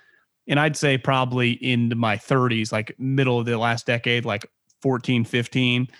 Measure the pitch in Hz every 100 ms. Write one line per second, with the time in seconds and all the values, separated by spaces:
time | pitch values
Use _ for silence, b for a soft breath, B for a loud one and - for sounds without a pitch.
0 | b b b _ - 143 156 147 147 131
1 | 139 131 127 123 120 120 127 120 117 117
2 | 113 101 - 135 123 113 110 110 107 -
3 | 131 135 131 120 117 117 117 117 - 117
4 | 123 120 113 101 - _ _ _ 135 127
5 | 127 123 113 123 117 131 123 123 123